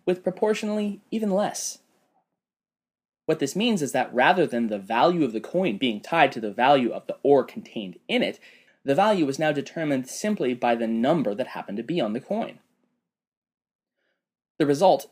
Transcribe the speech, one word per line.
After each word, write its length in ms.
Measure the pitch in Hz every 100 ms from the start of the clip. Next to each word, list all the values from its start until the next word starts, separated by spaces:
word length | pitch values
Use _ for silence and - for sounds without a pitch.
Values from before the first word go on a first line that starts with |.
with 180 | - 180
proportionally 800 | - 180 214 214 214 214 208 202 _
even 200 | 220 208
less. 480 | 190 202 - - - _ _ _ _ _ _ _ _ _ _ _ _ _ _
What 160 | - 156
this 160 | 135 180
means 260 | 240 208
is 80 | 135
that 220 | 131 -
rather 320 | 120 139 185 143
than 220 | 120 113
the 100 | 104
value 460 | 98 113 156 180
of 80 | 135
the 80 | 107
coin 380 | - 175 185 101
being 220 | 127 104
tied 300 | - 165 139
to 80 | 120
the 120 | 107
value 400 | 98 127 143 117
of 160 | - -
the 80 | -
ore 180 | 139 143
contained 560 | 117 - - 117 95 87 -
in 160 | 240
it, 160 | 98 - - - _ _
the 100 | 135
value 320 | 139 208 202 143
was 120 | 135
now 120 | 156
determined 580 | 147 139 165 156 135 127
simply 460 | - 214 208 135
by 220 | 120 120 117
the 100 | 113
number 480 | 113 127 170 107
that 140 | 104 127
happened 280 | 87 - 196
to 40 |
be 180 | - 170
on 120 | 110
the 80 | 113
coin. 400 | - 208 - - _ _ _ _ _ _ _ _ _ _ _ _ _ _ _ _ _ _ _ _
The 60 | 147
result 440 | 143 190 147 -